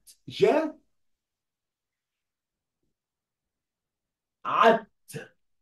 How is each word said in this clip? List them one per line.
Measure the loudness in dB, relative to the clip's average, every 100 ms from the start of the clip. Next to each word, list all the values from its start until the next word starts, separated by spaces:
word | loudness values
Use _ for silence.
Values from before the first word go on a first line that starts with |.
| -20 _ -18
جا، | 0 2 2 -2 -10 _ _ _ _ _ _ _ _ _ _ _ _ _ _ _ _ _ _ _ _ _ _ _ _ _ _ _ _ _ _ _ _ _ _ _ _ -8
عت. | 2 2 2 -4 _ -18 -18 -18 _ _ _